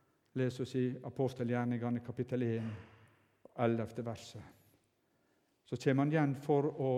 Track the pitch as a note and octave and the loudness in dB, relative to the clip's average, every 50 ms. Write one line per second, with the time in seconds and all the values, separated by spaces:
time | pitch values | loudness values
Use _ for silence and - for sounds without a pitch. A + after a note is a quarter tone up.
0 | _ _ _ _ _ _ - C3 C3 B2 B2+ - B2+ - - B2+ B2+ B2+ B2 - | _ _ _ _ _ _ -2 0 0 0 0 -2 -4 -2 0 0 0 0 0 -4
1 | - B2+ - - C3+ B2+ C3 - B2 A#2 A#2+ A#2+ A#2+ A#2+ A#2+ A#2 A#2+ A#2+ A#2+ A#2+ | -8 -6 -2 0 0 0 0 -2 -2 0 0 2 2 0 0 0 0 -2 -2 -2
2 | A#2+ - A#2 - A#2+ - B2+ B2+ A#2+ A#2 A2+ A2+ A2 A2+ G#2+ F#2 - - - - | -4 -4 -4 -4 -4 -2 -2 0 0 0 0 0 -2 -4 -8 -10 -12 -16 -20 -20
3 | - - _ _ _ _ _ _ - - - - A#2+ A#2 A#2 A2+ A2 G#2+ - B2+ | -20 -20 _ _ _ _ _ _ -20 -12 -2 0 2 2 2 0 -2 -4 -6 -8
4 | A#2 A#2 A2 - - - - A2 - - - _ _ _ _ _ _ _ _ _ | -6 -6 -8 -8 -12 -16 -16 -16 -16 -18 -20 _ _ _ _ _ _ _ _ _
5 | _ _ _ _ _ _ _ _ _ _ _ _ _ - C3 A#2+ - C#3+ C3 C#3 | _ _ _ _ _ _ _ _ _ _ _ _ _ -8 -8 0 2 4 4 6
6 | C#3+ D3 D#3 D#3+ D3 C#3 C3+ - - - D3 C#3+ C#3 D#3 - - C#3 C3 B2+ | 4 4 4 4 2 2 0 0 2 2 4 4 4 2 0 0 0 2 2